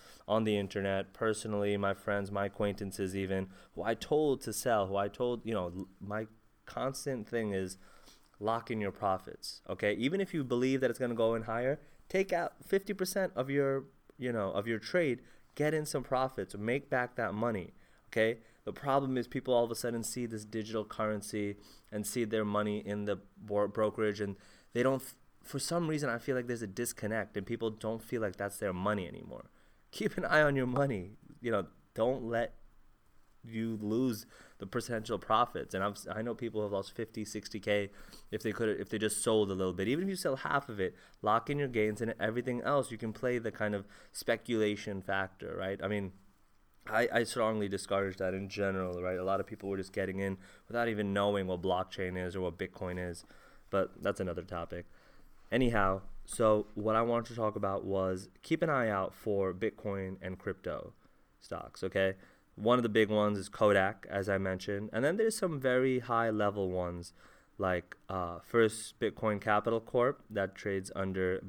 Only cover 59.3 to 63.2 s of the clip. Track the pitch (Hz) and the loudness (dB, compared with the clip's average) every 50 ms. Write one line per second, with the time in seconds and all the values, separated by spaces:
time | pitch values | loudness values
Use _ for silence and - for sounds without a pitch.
59.3 | 101 98 95 95 90 92 113 107 - - - 107 98 98 95 92 95 95 - 95 | 2 2 2 0 0 0 -2 -2 -2 -2 -6 -4 -4 -4 -4 -6 -8 -8 -8 -8
60.3 | 92 - - 104 87 - - 90 78 - - - - - _ - _ _ _ _ | -8 -6 -6 -6 -6 -4 -6 -6 -6 -6 -8 -10 -16 -20 _ -20 _ _ _ _
61.3 | _ _ - - - 82 - - - - 95 95 - 98 95 95 95 95 - - | _ _ -12 -10 -10 -8 -10 -10 -10 -6 -6 -2 2 4 2 2 2 -2 -10 -20
62.3 | - _ _ _ - - 104 113 123 123 120 117 104 110 110 101 107 107 | -20 _ _ _ -10 0 4 4 4 6 4 4 6 6 6 6 6 4